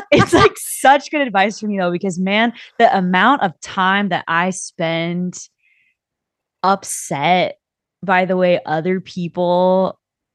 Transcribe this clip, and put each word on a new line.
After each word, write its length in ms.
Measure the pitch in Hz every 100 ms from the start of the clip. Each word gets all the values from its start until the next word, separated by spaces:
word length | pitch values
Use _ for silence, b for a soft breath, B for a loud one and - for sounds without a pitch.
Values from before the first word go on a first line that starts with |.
| -
it's, 220 | - -
like, 200 | 330 - -
such 540 | - - 262 285 -
good 100 | 302
advice 380 | 262 190 202 -
for 80 | 214
me, 100 | 196
though, 120 | 180
because, 260 | 175 196 170
man, 340 | 185 208 233 233 B -
the 160 | 233 196
amount 440 | 180 185 220 277
of 160 | 190 -
time 480 | - 196 185 202 202
that 140 | 170 -
I 240 | 165 185
spend 840 | 180 - - 165 165 170 175 180 - - _ _ _ _ _ _ _ _ _ _ _
upset 960 | 185 196 - - - 147 156 180 160 - _ _ _ _
by 220 | 180 185 185
the 120 | 185
way 220 | 180 175 -
other 340 | 156 175 185
people 1000 | 185 185 170 180 175 175 185 185 185 - _ _ _